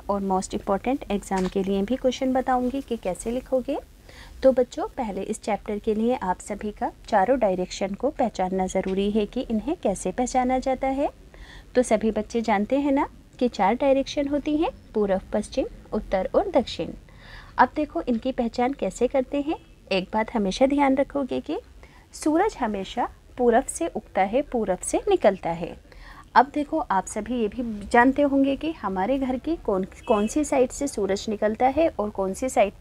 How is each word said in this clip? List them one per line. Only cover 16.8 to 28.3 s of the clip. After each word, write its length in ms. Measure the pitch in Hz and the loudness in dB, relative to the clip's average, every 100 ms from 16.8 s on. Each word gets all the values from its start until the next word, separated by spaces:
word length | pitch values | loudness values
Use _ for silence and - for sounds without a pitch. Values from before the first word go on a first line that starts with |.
| 165 - - - - - - - | -8 -10 -16 -20 -20 -20 -6 2
अब 120 | 254 - | 2 2
देखो 260 | 294 339 | -4 -2
इनकी 300 | 320 226 254 | -2 -2 -2
पहचान 420 | 262 233 - 247 | -2 -2 0 -2
कैसे 340 | 277 190 - 247 | 0 -4 0 0
करते 340 | - 254 285 | 0 -2 -2
हैं। 140 | 285 339 - - - | -2 -6 -8 -16 -4
एक 180 | 190 185 | -4 -2
बात 200 | 214 220 | -2 -2
हमेशा 320 | 226 196 - 269 | 0 0 4 4
ध्यान 300 | 285 277 269 | 4 4 4
रखोगे 440 | 269 285 262 254 | 0 -2 -4 -4
कि 180 | 254 349 - - - - - | -4 -8 -8 -20 -20 -20 -20
सूरज 420 | - 320 311 415 - | -6 0 2 2 0
हमेशा 500 | 226 202 190 - 277 - - - | -4 -4 -6 -4 -4 -6 -12 0
पूरब 280 | 240 226 277 | 4 4 2
से 220 | - 330 | -4 -4
उगता 340 | - - - | -6 -6 0
है, 200 | 190 240 | 0 0
पूरब 360 | 294 240 202 180 | 0 -2 -2 -2
से 240 | - 415 440 | -2 -2 2
निकलता 400 | 370 214 190 165 | 4 4 2 -2
है। 280 | 170 170 - - - - - - 220 | -4 -6 -10 -20 -20 -20 -20 0 4
अब 160 | 262 | 4
देखो 260 | 294 294 311 | 2 -2 -2
आप 260 | - 190 - | 0 -2 -2
सभी 360 | 220 214 247 | -6 -4 -2
ये 60 | 214 | -2
भी 400 | 226 233 208 202 | -2 -6 -6 2
जानते 340 | 240 262 262 | 6 6 6
होंगे 340 | 285 | 4